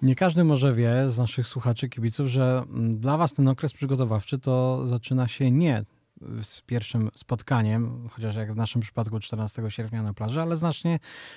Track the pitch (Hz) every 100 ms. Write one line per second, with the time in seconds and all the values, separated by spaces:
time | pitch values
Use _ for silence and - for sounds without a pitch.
0 | 131 127 185 165 160 139 139 117 117 127
1 | 135 117 120 - 117 127 123 113 127 -
2 | 113 113 139 131 127 127 131 120 113 110
3 | 127 156 160 - 135 127 143 - 135 135
4 | 120 107 - 135 135 127 127 131 127 120
5 | - 127 123 - 131 131 170 113 107 _
6 | _ - - 113 107 - - 120 - 117
7 | 107 - - 117 - 123 107 113 117 123
8 | 120 - 110 107 107 110 113 120 107 -
9 | 107 110 - 110 107 - 110 110 110 113
10 | 107 101 110 147 165 165 170 143 170 165
11 | - - -